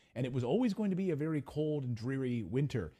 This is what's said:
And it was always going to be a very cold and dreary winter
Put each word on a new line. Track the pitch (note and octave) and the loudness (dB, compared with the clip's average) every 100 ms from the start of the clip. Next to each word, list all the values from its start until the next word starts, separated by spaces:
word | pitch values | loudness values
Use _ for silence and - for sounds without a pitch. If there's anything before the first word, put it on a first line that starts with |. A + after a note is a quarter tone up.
| _ | _
And | - | -4
it | B2+ | -2
was | C3 | 0
always | A#2+ F#3+ B3+ | 2 4 2
going | G3 G#3+ | 2 0
to | F3+ | 0
be | F#3+ | 0
a | C#3+ | 0
very | D#3 D#3 | 0 0
cold | - D3 D#3 D3+ | -2 -2 0 0
and | B2+ | -2
dreary | A2+ A#2 C3+ B2+ A#2+ | -2 -2 -2 0 -2
winter | F2+ A#2+ C#3+ A2+ D#2+ | 0 0 2 0 -4